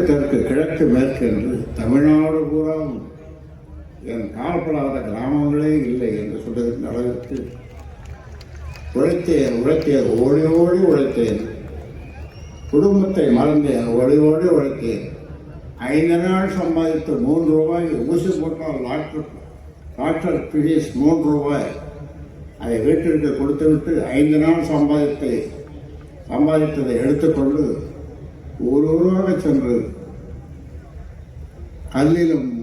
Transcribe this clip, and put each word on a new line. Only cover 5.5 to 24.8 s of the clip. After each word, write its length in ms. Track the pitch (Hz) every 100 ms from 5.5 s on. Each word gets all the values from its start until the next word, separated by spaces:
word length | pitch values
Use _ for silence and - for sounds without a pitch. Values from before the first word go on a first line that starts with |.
| 147 156 151 123
இல்லை 220 | 123 117 104
என்று 180 | 104 -
சொல்வதற்கு 420 | 113 117 117 - 113
அளவிற்கு 480 | 117 123 - - 131 - - - - - - - - - - - - - - -
உழைத்தேன், 640 | 123 165 175 170 151 127 117
உழைத்தேன், 480 | 131 156 151 139 117 113
ஓடி 240 | 131 147 156 165
ஓடி 180 | 175 180 180
உழைத்தேன். 520 | 143 135 120 110 101 - - - - - - - - - - - - -
குடும்பத்தை 560 | 151 202 196 180 175 143 120
மறந்தேன், 520 | 147 151 143 120 117 120
ஓடி 180 | 127 151 151
ஓடி 200 | 156 180
உழைத்தேன். 500 | 151 135 - 117 98 - - - - - - - - 123
ஐந்து 260 | 151 170 170
நாள் 340 | 185 185 190 180
சம்பாதித்த 640 | 170 160 165 156 - 127 127
மூன்று 240 | 165 156 156
ரூபாய் 280 | 160 170 165 123 131
ஊசி 220 | 170 185 156
போட்டால் 440 | 160 - 160 135 123
டாக்டர், 400 | 156 151 156 147 - - - - - - -
டாக்டர் 420 | 147 165 180 151 -
ஃபீஸ் 420 | 151 151 151 - 123
மூன்று 260 | 147 160 147
ரூபாய். 360 | 147 143 135 - - - - - - - - - -
அதை 140 | 120 113
வீட்டிற்கு 500 | 131 160 170 156 147 131
கொடுத்துவிட்டு 540 | 139 147 156 147 - 160 117 135
ஐந்து 220 | 151 151
நாள் 260 | 160 170 160
சம்பாதித்தை, 640 | 151